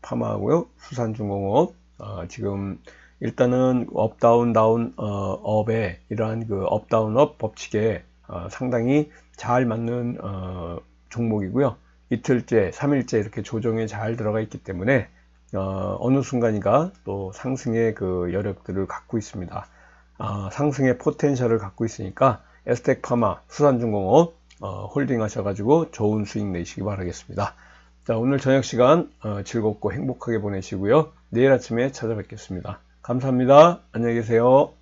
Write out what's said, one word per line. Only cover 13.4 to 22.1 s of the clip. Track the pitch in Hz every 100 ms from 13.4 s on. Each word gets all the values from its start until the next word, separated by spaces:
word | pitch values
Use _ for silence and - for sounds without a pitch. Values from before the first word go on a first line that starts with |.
조정에 | 101 113 117 113 110
잘 | 101 110 117
들어가 | 107 107
있기 | 107 -
때문에, | - 92 101 135 - _ _ _ _ -
어, | 95 95 95 95
어느 | - 135
순간인가 | 127 123 117 107 98 120 175 - -
또 | 101 95
상승의 | 95 127 131 123 113 117 107
그 | 95 90 90
여력들을 | 90 101 95 - 95 95
갖고 | - _ 117
있습니다. | 101 107 87 90 - _ - _ _ _
아, | 104 101 98
상승의 | - 147 135 131 123
포텐셜을 | - - 151 131 123 113
갖고 | 101 - 110
있으니까 | - 98